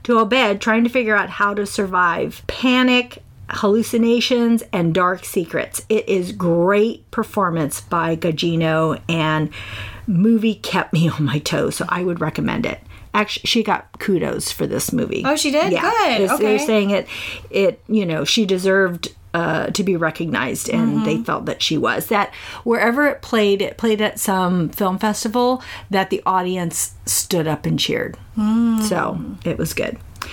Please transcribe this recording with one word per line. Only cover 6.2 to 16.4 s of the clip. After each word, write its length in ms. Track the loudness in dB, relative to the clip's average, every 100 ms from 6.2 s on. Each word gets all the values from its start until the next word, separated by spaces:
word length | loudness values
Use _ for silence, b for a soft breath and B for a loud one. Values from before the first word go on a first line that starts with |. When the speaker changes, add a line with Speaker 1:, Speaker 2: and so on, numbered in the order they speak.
| -2
Speaker 1:
great 800 | -2 2 4 4 4 2 -2 -8
performance 680 | -6 -4 0 0 0 -2 -4
by 340 | -4 -2 0 0
Gugino, 840 | -2 -2 0 0 2 2 0 -2 -4
and 400 | -2 0 0 -2 B B B B B -2
movie 480 | 2 4 4 2 -2
kept 380 | -4 -4 0
me 160 | 2 2
on 160 | 2 -2
my 140 | -2
toes, 360 | -2 -2 -2 -2
so 100 | -4
I 160 | -2 -2
would 160 | -2
recommend 440 | -4 -2 -4 -2 -4
it. 140 | -6 -12 B B
Actually, 340 | -2 -2 -4 -2
she 160 | 0
got 240 | 0 -2 -4 -8
kudos 520 | -2 0 0 -4 -6
for 160 | -4 -4
this 260 | -2 -2
movie. 300 | -2 -2 -2 -2
Speaker 2:
Oh, 100 | 0
she 140 | 0
did? 220 | 2 0
Speaker 1:
Yeah. 100 | 0
Speaker 2:
Good. 400 | 0 2 2 2
Speaker 1:
It's, 160 | 2
they're 160 | 2